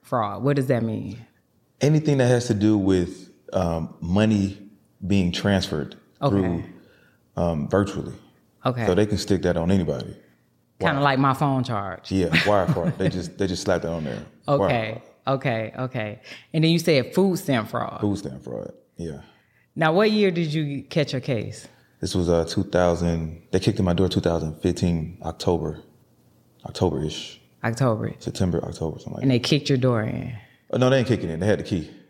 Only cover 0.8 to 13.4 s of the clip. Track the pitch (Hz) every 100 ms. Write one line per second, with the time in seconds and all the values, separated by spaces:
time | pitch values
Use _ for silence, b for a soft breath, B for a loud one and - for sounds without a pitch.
0.8 | 113 110 - 110 - _ _ _ _ _
1.8 | 139 156 151 139 123 123 117 107 107 107
2.8 | 95 92 87 - - _ - 95 87 82
3.8 | 78 - 85 92 110 107 92 - - _
4.8 | _ _ 92 98 90 85 101 98 87 78
5.8 | 67 - _ _ 139 98 90 85 - -
6.8 | b b b b _ - 87 80 71 95
7.8 | 101 - 73 - - _ _ _ 127 123
8.8 | 107 90 107 104 - 92 87 82 82 98
9.8 | 80 65 57 - _ _ _ _ _ _
10.8 | 180 143 143 131 135 131 147 135 123 110
11.8 | 98 87 - 95 85 80 - 104 87 127
12.8 | 85 - 92 87 87 -